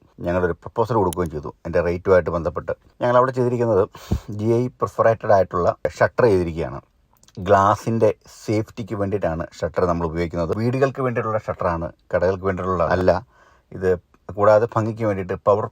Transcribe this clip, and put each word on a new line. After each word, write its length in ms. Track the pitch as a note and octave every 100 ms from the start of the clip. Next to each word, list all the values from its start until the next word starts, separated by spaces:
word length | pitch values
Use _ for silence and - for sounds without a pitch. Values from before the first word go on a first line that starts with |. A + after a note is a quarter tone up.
| _ - F2+
ഞങ്ങളൊരു 280 | F2+ F2+ E2
പ്രപ്പോസൽ 340 | - - A2 A2+
കൊടുക്കുകയും 280 | F2+ E2+ F2
ചെയ്തു. 160 | D2+ C#2+ -
അതിന്റെ 200 | - F2 E2+
റേറ്റുമായിട്ട് 420 | F2 G2+ F#2 E2 E2+
ബന്ധപ്പെട്ട് 340 | F2 E2 D#2+ - _ -
ഞങ്ങൾ 140 | B2 B2
അവിടെ 120 | B2+ B2+
ചെയ്തിരിക്കുന്നത് 460 | B2 A#2+ A#2 G2+ G#2+ - - - - G#2+
ജി 80 | G#2+ A#2
ഐ 20 | B2+ -
പെർഫറേറ്റഡ് 540 | A2 - A2 A2+ - G2+
ആയിട്ടുള്ള 320 | F#2 F#2 F2 - - -
ഷട്ടർ 260 | - - B2
ചെയ്തിരിക്കുകയാണ്. 480 | F#2+ E2+ D#2+ C#2+ C2 - _ _ _ _ - F#2+
ഗ്ലാസിന്റെ 600 | G2+ G2 G#2+ - A2+ A2 - - -
സേഫ്റ്റിക്ക് 540 | - G#2+ A2 - G#2 G#2+
വേണ്ടിയിട്ടാണ് 460 | G2 G2+ F2 E2 E2 -
ഷട്ടർ 260 | F2 D#2+ F2+
നമ്മൾ 140 | E2+ E2+
ഉപയോഗിക്കുന്നത്. 440 | D#2+ E2+ F2 F#2 F#2+
വീടുകൾക്ക് 400 | A#2 B2+ C3+ B2+ B2+
വേണ്ടിയിട്ടുള്ള 320 | A#2+ A2+ G#2+ -
ഷട്ടറാണ്, 400 | F#2 F#2 E2 E2 - -
കടകൾക്ക് 340 | F2+ F2+ F#2+ F#2+
വേണ്ടിയിട്ടുള്ള 360 | F#2 F#2 F2+ E2 F2+
അല്ല. 140 | F2+ F2 - _ _ _ _ G2
ഇത് 120 | F#2 F2+ - _ - F#2+
കൂടാതെ 300 | G#2 G#2+ A#2
ഭംഗിക്ക് 300 | A#2 G#2+ A2 A2
വേണ്ടിയിട്ട് 280 | G2 F#2 G2+ -
പവർ 160 | G#2 A2